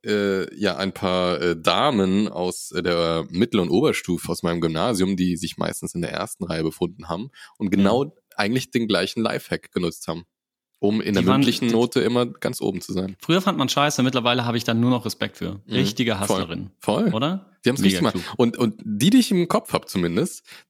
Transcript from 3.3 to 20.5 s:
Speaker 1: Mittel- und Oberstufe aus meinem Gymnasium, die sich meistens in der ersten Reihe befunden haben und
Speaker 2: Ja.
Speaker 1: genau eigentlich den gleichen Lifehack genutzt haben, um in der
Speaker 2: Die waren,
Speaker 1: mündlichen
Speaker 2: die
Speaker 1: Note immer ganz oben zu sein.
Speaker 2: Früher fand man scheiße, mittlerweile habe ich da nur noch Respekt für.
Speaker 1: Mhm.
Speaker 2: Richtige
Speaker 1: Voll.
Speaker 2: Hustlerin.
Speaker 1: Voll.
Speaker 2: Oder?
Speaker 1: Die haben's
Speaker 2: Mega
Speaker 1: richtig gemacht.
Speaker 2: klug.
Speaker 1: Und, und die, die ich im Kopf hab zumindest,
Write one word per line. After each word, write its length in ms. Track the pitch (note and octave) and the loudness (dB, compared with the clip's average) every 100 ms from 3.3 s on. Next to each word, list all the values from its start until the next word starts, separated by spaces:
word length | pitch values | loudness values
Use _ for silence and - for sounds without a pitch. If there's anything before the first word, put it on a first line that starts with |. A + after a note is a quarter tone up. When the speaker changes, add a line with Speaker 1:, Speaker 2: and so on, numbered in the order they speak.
Speaker 1:
Mittel- 300 | F2 A#2 G#2 | 0 0 2
und 80 | E2+ | 2
Oberstufe 600 | F2 D3 G#2+ - F2 - | 2 2 0 -2 -4 -2
aus 100 | E2+ | -4
meinem 180 | F2 E2+ | -2 0
Gymnasium, 540 | E2 D#2+ G#2 G2+ F#2 F#2+ | -2 0 -2 0 0 2
die 200 | F#2 E2+ | 0 0
sich 220 | F#2+ - | -6 -4
meistens 360 | E2 - E2+ | -4 -4 -8
in 60 | F2 | -6
der 120 | E2+ | -6
ersten 320 | - G2 - | -6 -8 -8
Reihe 180 | F2+ - | -6 -2
befunden 460 | D#2+ - F2 F2+ E2 | -4 -2 -6 -6 -10
haben 220 | E2 C3+ - - _ | -8 -10 -16 -20 _
und 80 | G#2 | -2
Speaker 2:
Ja. 40 | G2 | 2
Speaker 1:
genau 380 | G2 A#2+ C#3+ _ _ - | 4 2 -2 _ _ -4
eigentlich 340 | G#2 B2+ - | 0 0 -2
den 160 | A#2+ A2+ | -4 0
gleichen 340 | A#2 F#2+ - | 0 0 -2
Lifehack 480 | A2 A#2 - - - | -2 -2 -4 -8 -4
genutzt 380 | - E2+ - - | -4 -4 -4 -8
haben, 160 | E2 E2+ _ _ _ _ _ | -8 -10 _ _ _ _ _
um 240 | G2+ A2 | 0 0
in 100 | - | 0
der 100 | G2 | 2
Speaker 2:
Die 60 | F2 | 4
waren, 120 | C3+ | 4
Speaker 1:
mündlichen 280 | C3+ - B2 | 4 2 2
Speaker 2:
die 60 | |
Speaker 1:
Note 260 | A2+ A#2+ C3 | 2 2 2
immer 240 | A2 A#2+ | 2 2
ganz 380 | A#2+ G#2 - - | -2 -2 -6 -2
oben 180 | - F#2+ | -4 -4
zu 140 | - | -6
sein. 220 | F#2+ F#2+ F#2 | -6 -6 -8
Speaker 2:
Früher 220 | - F3 | 0 2
fand 160 | G3 D#3 | 2 0
man 100 | B2+ | 0
scheiße, 340 | - C#3 - | 2 0 2
mittlerweile 440 | B2+ C3 A#2+ B2 A#2+ | 2 2 2 0 0
habe 100 | A#2 | -2
ich 80 | |
da 80 | A2+ | 0
nur 180 | A2+ A#2+ | 2 2
noch 140 | B2 | 2
Respekt 320 | G#2+ - G#2 - | -2 -6 -8 -6
für. 240 | F2 G2 - | -10 -10 -4
Speaker 1:
Mhm. 60 | |
Speaker 2:
Richtige 420 | A2+ G3 - A#2 G2+ | 0 0 0 0 0
Speaker 1:
Voll. 240 | G2 F#2+ | 0 -2
Speaker 2:
Hustlerin. 300 | D2+ F2 F#2+ _ | -2 -8 -10 _
Speaker 1:
Voll. 320 | - D3 G#3+ | -2 2 2
Speaker 2:
Oder? 380 | A2+ C#3+ F#3+ - _ - | 0 -2 -2 -8 _ -2
Speaker 1:
Die 20 | |
haben's 140 | - | 2
Speaker 2:
Mega 160 | G2 F#2 | 2 4
Speaker 1:
richtig 140 | F2+ | 0
gemacht. 20 | |
Speaker 2:
klug. 240 | F#2 - - | 0 -8 0
Speaker 1:
Und, 180 | A#2+ - | 0 2
und 240 | A#2 - | -2 -2
die, 280 | - G#2 D3+ | -6 2 6
die 80 | B3+ | 6
ich 120 | A3 | 4
im 160 | F#3 F3 | 2 2
Kopf 260 | - - | 0 2
hab 160 | - - | -2 -2
zumindest, 520 | F#2+ E2+ E2+ F3+ - - | -2 0 0 -2 -6 -18